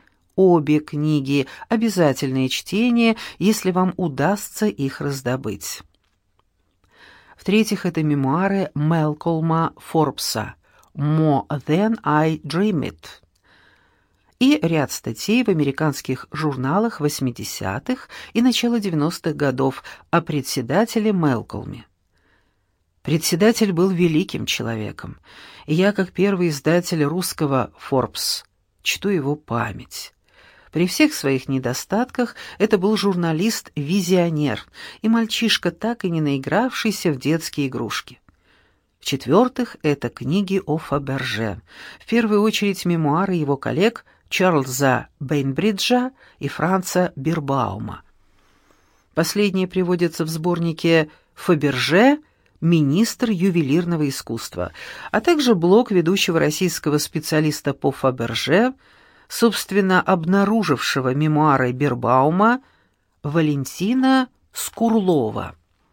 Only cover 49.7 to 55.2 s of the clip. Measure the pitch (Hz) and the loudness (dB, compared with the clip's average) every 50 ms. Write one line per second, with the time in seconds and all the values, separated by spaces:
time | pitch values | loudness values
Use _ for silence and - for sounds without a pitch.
49.7 | - 185 185 175 180 170 175 165 170 - 160 160 160 160 160 180 175 165 170 170 | 0 0 0 2 2 2 0 0 0 -2 -4 -4 -4 -2 -2 -2 0 0 0 -2
50.7 | 156 - - 165 165 160 160 156 - _ _ _ _ - - - 147 143 143 143 | -2 0 2 4 4 4 4 2 -4 _ _ _ _ -6 0 2 2 2 2 0
51.7 | 131 127 123 131 151 190 233 269 294 302 - _ _ _ _ _ _ _ 160 165 | 0 0 0 2 4 6 6 6 4 4 -2 _ _ _ _ _ _ _ 2 4
52.7 | 175 160 147 135 143 190 233 - - - 254 226 214 165 180 196 165 175 151 131 | 4 4 4 4 4 2 2 0 0 -2 -2 -2 0 2 0 2 2 2 2 2
53.7 | 143 170 175 170 175 156 151 139 135 - - - 117 113 - - - 90 90 - | 2 0 2 0 -2 0 0 -2 -2 -6 -8 -8 -8 -8 -8 -10 -6 -6 -6 -6
54.7 | - - - - - - - - - 175 | -8 -14 -18 -18 -18 -16 -10 -4 -4 -2